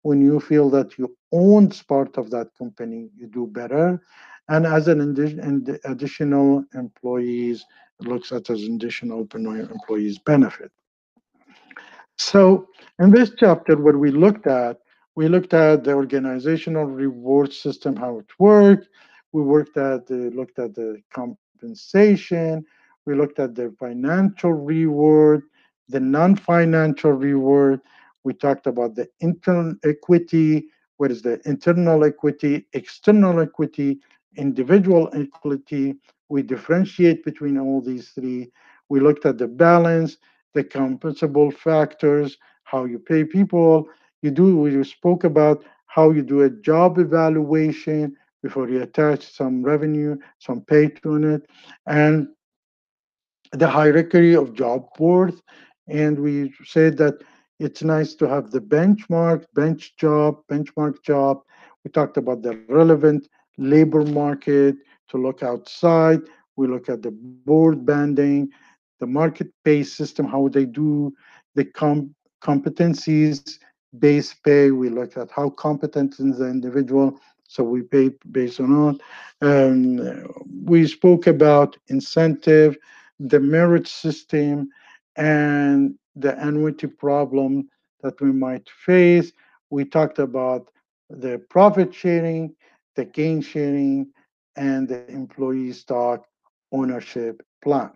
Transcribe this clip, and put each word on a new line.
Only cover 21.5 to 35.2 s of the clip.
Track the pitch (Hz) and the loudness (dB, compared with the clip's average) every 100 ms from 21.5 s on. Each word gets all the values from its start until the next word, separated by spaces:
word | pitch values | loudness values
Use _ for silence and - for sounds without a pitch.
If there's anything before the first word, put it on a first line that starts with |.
| _ 117 113 - 190 208 196 - 170 165 160 156 _ _ _ - | _ -20 -20 -2 4 4 4 -2 -4 -4 -6 -10 _ _ _ -6
We | 143 | -2
looked | 143 147 | -2 -4
at | 135 117 | -8 -6
the | 120 104 | -10 -10
financial | 123 120 135 180 196 202 175 | -12 -8 -4 0 -2 -2 -4
reward, | 160 143 160 160 147 151 156 151 151 143 _ _ _ _ | -4 -4 -2 -2 2 4 6 4 2 -2 _ _ _ _
the | 135 | -4
non-financial | 131 143 175 196 - 175 170 160 156 151 151 | -2 2 2 2 2 0 2 2 0 0 0
reward. | 135 139 139 135 143 139 135 _ _ _ _ | 0 0 0 2 4 4 0 _ _ _ _
We | 135 | -10
talked | 120 143 139 139 | -4 -4 -2 -4
about | 120 120 110 | -4 -6 -6
the | 120 _ | -12 _
internal | 165 170 - 175 165 - | -6 -4 -2 -2 -2 -4
equity. | 147 147 - 170 170 165 156 156 151 _ _ _ | -4 -4 0 0 2 0 2 0 -4 _ _ _
What | 139 | -6
is | 117 | -4
the | 117 117 147 | -6 -6 -6
internal | 139 175 175 170 160 151 | -4 0 0 2 2 2
equity, | 147 147 143 147 147 _ | 0 -4 -2 -4 -4 _
external | 131 - - - 214 190 170 | -12 -12 -2 2 4 4 2
equity, | 156 - 147 - 143 139 _ _ _ - | -2 -4 -6 -4 -6 -6 _ _ _ -8
individual | 139 123 127 196 185 175 160 | -6 -4 2 2 4 2 2
equity? | 151 | -6